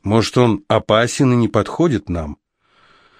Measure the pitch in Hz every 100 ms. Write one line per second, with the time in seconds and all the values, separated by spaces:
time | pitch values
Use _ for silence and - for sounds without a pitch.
0 | 98 113 101 - 120 98 _ 110 - 107
1 | 120 - 135 120 110 107 98 - 170 117
2 | - 85 76 71 _ _ _ _ _ _
3 | _